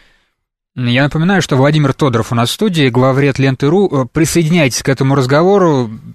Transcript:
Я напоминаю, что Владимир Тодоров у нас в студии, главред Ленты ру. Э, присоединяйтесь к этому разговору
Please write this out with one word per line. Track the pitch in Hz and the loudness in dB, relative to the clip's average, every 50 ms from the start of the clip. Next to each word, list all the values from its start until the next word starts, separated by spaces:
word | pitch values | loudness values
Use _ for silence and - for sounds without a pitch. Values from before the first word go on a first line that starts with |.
| _ _ _ _ _ _ _ _ _ _ _ _ _ _ _ | _ _ _ _ _ _ _ _ _ _ _ _ _ _ _
Я | 147 127 120 120 127 139 | -6 -4 -2 0 0 0
напоминаю, | 139 - 156 160 185 202 185 151 | 0 0 -2 0 0 0 0 -2
что | - 156 | 0 0
Владимир | 131 131 147 156 156 147 135 - | 0 2 2 2 2 0 0 0
Тодоров | - 156 139 117 113 110 - | 0 -2 0 0 -2 -2 -2
у | 123 | -2
нас | 117 120 - | -2 -2 -2
в | - | -2
студии, | - 208 220 175 160 143 131 | -2 -2 -2 0 0 0 0
главред | 117 127 127 135 131 135 139 143 127 - | 2 2 2 2 2 2 0 0 0 0
Ленты | 131 135 131 - 139 139 | 0 -2 0 0 0 0
ру. | 165 202 202 175 | 2 2 2 0
Э, | 143 135 127 120 | 0 -2 -4 -2
присоединяйтесь | - 156 165 147 - 170 165 151 175 175 151 131 - - | -2 -2 -2 0 0 0 0 2 2 2 2 0 -2 -2
к | - - | -2 -2
этому | 135 - 135 135 139 | -2 0 0 0 0
разговору | 139 131 123 143 151 170 185 202 202 185 165 147 131 123 107 110 110 - 117 | 0 0 0 2 2 2 2 2 2 2 2 2 0 -2 -4 -8 -12 -16 -20